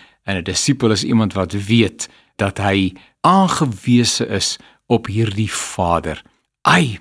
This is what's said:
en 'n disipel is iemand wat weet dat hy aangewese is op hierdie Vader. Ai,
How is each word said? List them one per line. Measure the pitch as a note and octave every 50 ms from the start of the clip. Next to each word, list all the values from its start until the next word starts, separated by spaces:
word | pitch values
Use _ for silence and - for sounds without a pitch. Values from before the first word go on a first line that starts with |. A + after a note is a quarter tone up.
| - _ _ _ _
en | - G2
'n | F#2 E2+
disipel | F#2+ F#2 - - - C#3 C#3 - A2+
is | A2 G2 -
iemand | - B2 A2+ A2 G2+ -
wat | G2 F#2+ E2+ -
weet | G2+ G2+ G2 A#2 A#2 A2+ - - - - - _ _ _ _ _
dat | - - G2 F#2+ -
hy | G2 G2+ G2 G2 F#2+ F2+ F2+ - - _ _ _
aangewese | - D#3 F3+ F#3+ F#3+ F3 - - E3 C3+ A2 G2 - - A#2+ A#2+ A#2+ G#2+ - - A#2+
is | - G#2 G2 - - - - - - _ _ _
op | - A#2+ A#2+ -
hierdie | - G2 G#2+ A2+ G#2 G2 G2+ A2 G2+ -
Vader. | - - - - - F#2 F2 E2+ E2+ D#2+ E2+ D2+ - - _ _ _ _ _ _ _ -
Ai, | - D#3+ F3 E3+ B2+ G#2 -